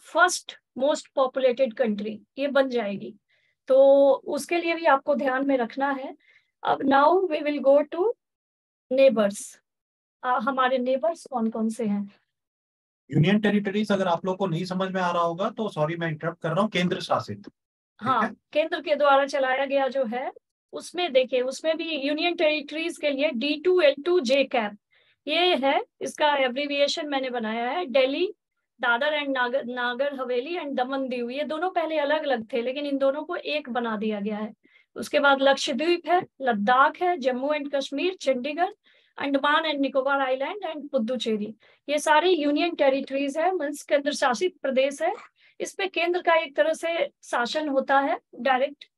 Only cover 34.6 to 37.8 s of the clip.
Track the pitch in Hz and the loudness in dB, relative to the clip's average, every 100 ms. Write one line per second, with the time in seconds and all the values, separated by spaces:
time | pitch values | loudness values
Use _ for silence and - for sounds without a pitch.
34.6 | _ _ _ - 226 294 285 269 269 269 | _ _ _ -14 -4 2 4 4 4 2
35.6 | - 247 320 349 302 349 - - 269 214 | 0 -2 0 0 0 0 0 -4 -2 0
36.6 | 202 254 294 311 359 349 254 247 277 302 | 4 6 4 4 -2 0 -2 -2 -2 -2
37.6 | 285 277 | -2 -4